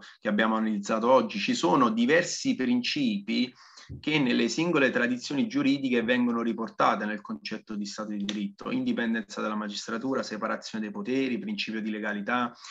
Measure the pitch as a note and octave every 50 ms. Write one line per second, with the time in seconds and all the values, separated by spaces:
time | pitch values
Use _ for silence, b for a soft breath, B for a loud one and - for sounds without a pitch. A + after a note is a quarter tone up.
0 | G2+ B B B - A2 G#2 G#2 A2 A2 A2 A2 A2 A2 A2 G2+ G2+ - A2+ A2
1 | A2 A#2+ C3 B2+ A2+ G#2+ - G#2 G2 - B2 - - F3 F3 D3+ B2+ A2+ A2 A2+
2 | A#2 B2 D3+ E3+ F3 F3+ - - - C#3 B2 A#2+ B2+ B2+ B2 B2 A#2+ - - D3
3 | C#3 A#2+ G#2 G2+ G2+ G2+ A2+ A#2+ B2 B2+ B B B B B B B B - -
4 | - D3 D3+ D#3 C#3 B2 A#2+ A#2+ A#2+ A2+ - - E3 F3 E3 D3+ C3+ B2 G#2 B2
5 | A#2+ A#2+ B2+ A#2+ - - D3 C#3 A#2+ A2 A2 C#3 C#3+ C3+ C#3 C#3 C3+ C3 B2 A#2
6 | A2 A2+ B2 B2 B2 A#2+ A#2 A#2 A2+ A#2 A2 G2 A2+ G#2 - - C#3 C3 A2+ G2+
7 | G#2+ G#2 G#2+ G#2 - - A2+ G#2+ - - A2+ G#2+ - - G#2+ G2+ G#2 G2+ - -
8 | G#2+ G#2 G#2 G#2 G2+ G2 G#2 G#2+ G2+ G2 - - - G#2+ A2+ C3 C3 B2 A#2 A#2
9 | A#2+ A2+ A2+ A2+ G#2+ - - A2+ A2 G#2+ G#2+ G#2+ G#2+ G#2 G2+ G2+ - - A2+ A2+
10 | A#2 C3+ C3+ A#2+ G#2+ - A2 G#2 G#2+ A2 A2 G#2 - - - A2 G#2+ G#2 G2+ G#2
11 | G2+ A2+ B2+ C3+ C3+ C3 B2 G#2+ G2 G#2 G#2+ G2 - - G#2+ A2 G#2+ A2 G#2+ G#2+
12 | G#2 G#2+ G#2 G#2 G2+ G2+ A#2+ B2 B2 A#2+ B B B B